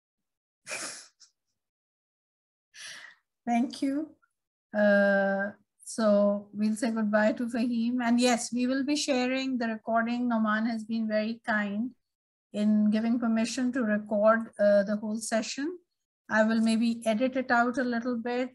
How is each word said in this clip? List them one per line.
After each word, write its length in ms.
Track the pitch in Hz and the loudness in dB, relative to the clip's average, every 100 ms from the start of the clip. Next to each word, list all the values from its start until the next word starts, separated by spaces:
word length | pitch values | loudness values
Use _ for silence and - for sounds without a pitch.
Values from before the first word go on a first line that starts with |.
| _ _ _ _ _ _ - | _ _ _ _ _ _ -14
<laughs> 80 | - - - - _ - _ _ _ _ _ _ _ _ _ _ _ _ _ _ - - - - - _ _ - | -12 -12 -14 -20 _ -20 _ _ _ _ _ _ _ _ _ _ _ _ _ _ -20 -18 -18 -20 -20 _ _ -2
Thank 340 | 240 269 - | 0 0 -2
you. 300 | 277 285 311 _ _ _ _ _ _ 208 | -4 -2 -6 _ _ _ _ _ _ 2
Uh, 760 | 208 202 202 196 196 196 202 - _ _ | 4 4 4 2 2 -2 -4 -10 _ _
so 640 | - - 214 202 202 202 - | -12 0 4 4 4 0 -6
we'll 220 | 202 214 | -2 -2
say 160 | 220 240 | 0 -2
goodbye 400 | 226 214 208 214 | -2 0 2 2
to 120 | - 240 | 0 -4
Fahim. 520 | 240 247 233 233 247 | -2 -2 0 -2 -2
And 180 | 233 240 | 0 2
yes, 320 | 247 233 - | 2 2 -2
we 140 | 240 247 | -2 0
will 180 | 269 | 0
be 120 | 262 294 | 0 -2
sharing 600 | 294 254 247 262 269 254 | 0 0 0 -2 -4 -4
the 100 | 226 | -4
recording. 580 | 220 - 226 226 240 247 | -6 -2 -2 0 -2 0
Noman 380 | 226 220 214 226 | 0 2 0 0
has 160 | 226 | -4
been 240 | 220 226 220 | -4 -4 -2
very 340 | 214 214 233 - | -2 -2 -6 -4
kind 460 | 214 202 202 254 - _ _ _ _ _ | -2 -2 -4 -6 -10 _ _ _ _ _
in 380 | 208 214 214 208 | -2 2 4 4
giving 300 | 214 226 240 | 2 0 0
permission 500 | 233 226 226 - 247 | 0 0 -2 -2 -2
to 120 | 262 | 0
record, 640 | 214 208 208 208 214 226 226 - | 0 -2 -2 2 4 4 0 0
uh, 240 | 208 202 | 4 4
the 140 | 196 208 | 2 -4
whole 160 | 214 220 | -4 -6
session. 600 | - 226 - - 294 359 _ _ _ _ - | -2 -4 -4 -6 -6 -8 _ _ _ _ -2
I 140 | 214 | 2
will 180 | 220 226 | 4 4
maybe 400 | 220 220 233 233 226 | 2 2 2 0 -2
edit 300 | 214 262 262 | 0 0 -2
it 160 | 254 | 2
out 260 | 240 240 247 | 2 2 0
a 60 | |
little 320 | 247 233 247 240 | -2 -2 -2 -4
bit. 340 | 240 247 254 | -4 -4 -4